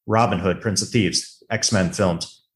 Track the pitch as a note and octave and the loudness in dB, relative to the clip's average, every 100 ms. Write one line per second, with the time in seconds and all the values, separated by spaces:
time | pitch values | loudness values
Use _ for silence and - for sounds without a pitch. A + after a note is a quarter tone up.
0 | - A2 A#2 F#2+ F#2 F2+ A2 F#2+ G2+ A#2+ | -2 2 2 2 -2 -2 -2 -2 0 2
1 | F2+ - - - - A2+ - G2+ F2+ - | 2 0 -6 -18 -8 -4 0 2 0 2
2 | F#2+ E2+ - - _ | 0 0 -6 -16 _